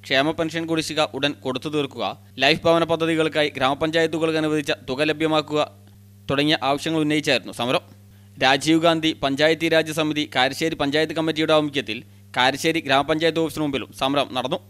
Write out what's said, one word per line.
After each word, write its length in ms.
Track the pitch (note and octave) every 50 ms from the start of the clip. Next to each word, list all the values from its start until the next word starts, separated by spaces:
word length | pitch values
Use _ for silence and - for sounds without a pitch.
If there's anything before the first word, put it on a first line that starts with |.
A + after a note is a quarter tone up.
| -
ക്ഷേമ 260 | - C#3 C3+ C#3 D#3 D#3+ D#3
പെൻഷൻ 240 | E3 D#3+ D#3+ E3 E3 D#3+
കുടിശ്ശിക 300 | E3 D#3+ D3+ - D#3 D3+ D3+ - -
ഉടൻ 160 | C3+ C#3 C#3+ D3 - -
കൊടുത്തു 240 | C3 B2+ C3 - D#3 D3
തീർക്കുക, 300 | D3+ C#3+ C3+ - A#2+ G#2 F#2+ A2 G#2 G2 - - B2+
life 200 | C3 C#3 D#3+ E3+ -
ഭവന 200 | E3 E3 E3+ E3 D#3
പദ്ധതികൾക്കായി 600 | E3 D#3+ E3 D#3+ E3 D#3 D#3+ D#3 D3+ D#3 D3+ D3+ -
ഗ്രാമപഞ്ചായത്തുകൾക്ക് 840 | C3 C3 C3 C#3+ C#3+ E3 D#3+ D#3 E3 E3 D#3+ E3 D#3+ D#3+ D#3+ D#3 D#3+
അനുവദിച്ച 320 | D#3 D#3 D3+ D#3 D3 D#3 D#3 - - -
തുക 160 | C3 C3 D3+ D3+
ലഭ്യമാക്കുക 500 | D3+ D3+ D#3+ D#3 D#3 D#3 D3+ - D3+ D3+ D3 - - - - - - - - - - - - -
തുടങ്ങിയ 260 | C#3 C3+ D3 D3+ D#3+ - - C3+
ആവശ്യങ്ങൾ 320 | C#3+ C#3+ - E3+ E3 D#3+ D#3
ഉന്നയിച്ചായിരുന്നു 500 | D3+ D3+ D#3 C#3+ D3+ C3+ A2+ F#2+ G#2+ F#2+ -
സമരം. 240 | A#2 B2 C3+ F3+ - - - - - - - - - - - - C#3
രാജീവ് 360 | C3 C#3 C#3+ C3+ D#3 D#3+ E3 D#3+
ഗാന്ധി 240 | E3+ E3 D#3+ D#3 D#3+ - - -
പഞ്ചായത്തി 440 | C#3 C#3 C3+ D3+ D#3+ E3 D#3 D#3+ E3 D#3+
രാജ് 200 | D#3+ D#3+ D#3 D#3 D#3+
സമിതി 260 | D#3 D3+ D3+ D3 D3 A#2+ -
കാരശ്ശേരി 420 | C3 B2+ C3+ C3+ - E3 E3 D#3+ -
പഞ്ചായത്ത് 360 | D3 C#3+ C#3 D3+ D#3+ D#3+ D#3 D#3+
കമ്മിറ്റിയുടെ 360 | D#3+ D#3+ D#3 D3+ D#3+ D3+ D#3
ആഭിമുഖ്യത്തിൽ 440 | D#3 D3+ D3+ C#3 C#3+ A#2+ A2 G#2+ A#2+ - - - - - - - B2+
കാരശ്ശേരി 440 | B2 C3 C#3 C#3 - E3 D#3+ - -
ഗ്രാമപഞ്ചായത്ത് 560 | C#3 C3+ C3+ C#3+ D3 D#3+ D#3 D#3+ E3 D#3 E3
ഓഫീസിന് 220 | D#3+ D#3 - D#3 D#3
മുമ്പിലും 260 | D3 C3+ B2+ G2+ - - -
സമരം 280 | C3+ C3+ C#3 C#3+ B2+ - A2+ B2+
നടന്നു. 200 | A#2+ B2+ E3 - - _